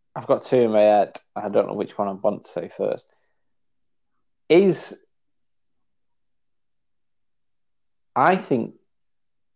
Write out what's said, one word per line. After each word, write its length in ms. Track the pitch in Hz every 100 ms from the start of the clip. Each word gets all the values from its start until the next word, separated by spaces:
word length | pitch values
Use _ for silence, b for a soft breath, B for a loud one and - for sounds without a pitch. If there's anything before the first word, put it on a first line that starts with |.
| _
I've 120 | - 120
got 180 | 123
two 120 | - 127
in 80 | 117
my 80 | 107
head. 380 | 107 104 - - _
I 140 | - 107
don't 180 | 107 95
know 80 |
which 220 | 104 92 -
one 100 | 101
I 40 |
want 320 | 95 104 -
to 60 | -
say 200 | - 85
first. 340 | - - - - _ _ _ _ _ _ _ _ _ _ _ _ _ -
Is, 560 | 165 196 165 - 101 _ _ _ _ _ _ _ _ _ _ _ _ _ _ _ _ _ _ _ _ _ _ _ _ _ _ _ _ _ _ _
I 220 | - 160 185
think, 380 | - 127 113 - _ _ _ _ _ _ _